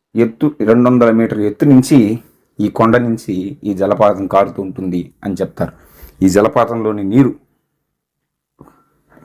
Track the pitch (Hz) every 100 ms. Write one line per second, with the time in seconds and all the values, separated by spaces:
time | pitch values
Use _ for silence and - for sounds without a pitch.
0 | _ 110 113 - 151 - 107 117 123 127
1 | 117 113 113 110 104 - 147 131 127 147
2 | 104 120 - _ _ - 104 - 113 120
3 | 120 113 - 92 95 - 104 95 98 95
4 | 104 92 95 98 98 87 98 90 92 87
5 | - _ 107 90 95 - 82 - _ _
6 | - _ 95 95 110 123 117 117 110 104
7 | 98 117 127 - _ _ _ _ _ _
8 | _ _ _ _ _ _ - _ _ _
9 | _ _